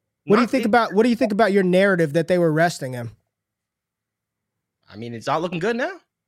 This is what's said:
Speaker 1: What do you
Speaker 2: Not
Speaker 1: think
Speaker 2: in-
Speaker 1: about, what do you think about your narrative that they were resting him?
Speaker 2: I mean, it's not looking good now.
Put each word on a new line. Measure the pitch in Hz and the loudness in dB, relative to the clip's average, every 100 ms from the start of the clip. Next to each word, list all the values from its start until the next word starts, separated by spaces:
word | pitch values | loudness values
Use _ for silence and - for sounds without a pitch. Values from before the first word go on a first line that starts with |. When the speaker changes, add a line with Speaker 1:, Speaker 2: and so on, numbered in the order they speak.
| _ _ | _ _
Speaker 1:
What | - 208 | 0 2
do | |
you | 247 | 2
Speaker 2:
Not | |
Speaker 1:
think | 269 | 0
Speaker 2:
in- | 220 | 0
Speaker 1:
about, | 233 220 | 2 2
what | 190 | 2
do | 240 | 2
you | 226 | 2
think | 233 | 0
about | 202 175 | 2 2
your | 196 | 2
narrative | 185 180 202 185 160 | 2 2 2 2 0
that | 160 160 | 0 0
they | 180 | 2
were | 170 | 2
resting | 151 170 - 135 | 2 0 0 -8
him? | 127 117 107 _ _ _ _ _ _ _ _ _ _ _ _ _ _ _ _ _ | -8 -10 -14 _ _ _ _ _ _ _ _ _ _ _ _ _ _ _ _ _
Speaker 2:
I | 98 | -16
mean, | 117 | -14
it's | 117 139 | -10 -6
not | 151 | -4
looking | 175 170 | -4 -6
good | 196 233 | -4 -4
now. | 302 370 _ _ | -6 -10 _ _